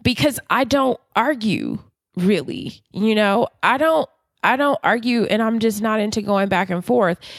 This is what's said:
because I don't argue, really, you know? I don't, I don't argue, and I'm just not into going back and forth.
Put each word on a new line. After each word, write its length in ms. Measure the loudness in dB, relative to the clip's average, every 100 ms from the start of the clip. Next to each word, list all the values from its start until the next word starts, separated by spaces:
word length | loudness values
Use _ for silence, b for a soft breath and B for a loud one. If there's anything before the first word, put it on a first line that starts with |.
because 360 | -2 2 0 0 -2
I 140 | -2
don't 340 | 2 0 0 -2 _
argue, 640 | -2 0 0 -2 -2 -4 -8 -12 _ _ -2
really, 640 | 0 2 -2 -8 -10 -14 _
you 220 | -4 0
know? 340 | 2 2 2 -2 -2
I 160 | 0 2
don't, 300 | 2 0 -2 _ _ _
I 140 | 0 2
don't 220 | 2 0
argue, 420 | 0 0 0 0
and 180 | 2 0
I'm 160 | 0 0
just 240 | 0 0
not 180 | -2 0
into 220 | -2 -2
going 260 | 0 0 2
back 220 | 0 0
and 140 | -2
forth. 340 | 0 2 2 0 B